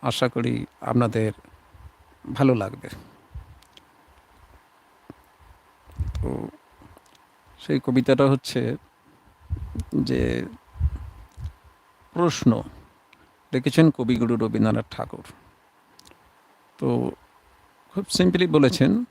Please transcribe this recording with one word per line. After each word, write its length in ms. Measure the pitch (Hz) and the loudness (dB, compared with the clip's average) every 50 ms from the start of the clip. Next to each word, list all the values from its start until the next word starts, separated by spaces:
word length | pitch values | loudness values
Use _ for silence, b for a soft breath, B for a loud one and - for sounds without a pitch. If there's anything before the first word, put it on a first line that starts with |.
| - | -2
আশা 260 | 131 120 - - 123 | -2 0 0 0 0
করি 380 | - 120 120 120 120 113 - - _ _ | 0 -2 -2 -2 -2 -4 -6 -8 _ _
আপনাদের 520 | - - 117 120 120 113 113 117 110 110 104 - _ - - - _ _ _ - - - _ _ _ _ - _ _ - 127 | -6 0 2 2 2 2 0 0 -2 -2 -4 -6 _ -20 -20 -20 _ _ _ -20 -20 -20 _ _ _ _ -20 _ _ -12 -4
ভালো 200 | 110 139 135 127 | 2 4 4 4
লাগবে। 340 | 117 101 95 - - - - - - - - - - _ _ _ - - - - - - _ _ - _ _ _ _ _ _ _ _ _ _ _ _ - _ - - _ _ _ _ _ _ _ _ _ _ - _ _ _ _ _ - - - _ _ _ _ _ _ - - - - - - - - | 2 0 -6 -8 -12 -16 -16 -16 -16 -18 -20 -20 -20 _ _ _ -18 -18 -18 -20 -20 -20 _ _ -20 _ _ _ _ _ _ _ _ _ _ _ _ -20 _ -20 -20 _ _ _ _ _ _ _ _ _ _ -20 _ _ _ _ _ -20 -20 -20 _ _ _ _ _ _ -20 -8 -8 -6 -6 -4 -6 -6
তো 260 | 62 64 - - - - - _ _ _ _ - - - - _ _ _ _ _ _ _ _ _ _ - - - | -4 -6 -6 -8 -10 -12 -16 _ _ _ _ -20 -20 -20 -20 _ _ _ _ _ _ _ _ _ _ -20 -20 -6
সেই 140 | - 151 135 - | -2 -2 -2 0
কবিতাটা 420 | - 123 131 123 - 135 127 135 | 0 0 0 2 2 4 4 4
হচ্ছে 500 | 135 135 135 _ - - 131 120 117 120 147 - _ _ _ _ _ _ _ _ - _ _ - - - - - - - - - - - | 4 4 2 _ -4 -4 -4 -2 -2 -4 -6 -10 _ _ _ _ _ _ _ _ -20 _ _ -10 -8 -8 -8 -8 -12 -10 -10 -10 -4 -2
যে 500 | - - - - - - - 120 60 - - 226 - _ _ - - - - - - - - - - - - _ - - - - _ _ - _ _ _ _ _ _ _ _ _ | -2 -2 0 0 -2 0 -2 -2 -4 -6 -8 -12 -20 _ _ -8 -2 -2 -2 -2 -4 -14 -14 -18 -20 -20 -20 _ -14 -14 -14 -14 _ _ -20 _ _ _ _ _ _ _ _ _
প্রশ্ন, 500 | 170 175 170 - - - 131 113 113 104 - - - - - _ _ _ _ - _ _ _ _ _ _ _ - | 0 0 0 0 2 2 2 2 2 -2 -10 -14 -20 -20 -20 _ _ _ _ -20 _ _ _ _ _ _ _ -6
লিখেছেন 380 | 131 127 147 131 - 160 160 | -2 -2 0 4 6 6 6
কবিগুরু 460 | 143 - 127 113 127 113 117 113 120 | 6 2 0 0 0 0 2 0 0
রবীন্দ্রনাথ 480 | 113 113 110 113 113 110 110 110 110 113 - | 0 0 -2 0 2 2 2 2 0 -2 -6
ঠাকুর। 340 | - - - - - - - - - - _ - _ _ _ _ _ _ _ _ _ _ - - - _ _ _ _ _ _ _ _ _ _ _ _ _ | -8 -10 -10 -10 -10 -16 -16 -18 -20 -20 _ -20 _ _ _ _ _ _ _ _ _ _ -20 -20 -20 _ _ _ _ _ _ _ _ _ _ _ _ _
তো 320 | - 131 120 120 123 123 - - _ _ _ _ _ _ _ _ _ _ _ _ _ _ - | -2 -2 0 0 -2 -4 -6 -10 _ _ _ _ _ _ _ _ _ _ _ _ _ _ -8
খুব 100 | 190 196 - | -8 -6 -4
সিম্পলি 360 | - - 185 185 180 185 185 | 0 2 2 2 4 2 0
বলেছেন 580 | 175 156 156 143 127 - - 131 147 196 226 247 - | 4 4 6 6 6 4 4 2 4 4 0 -2 -6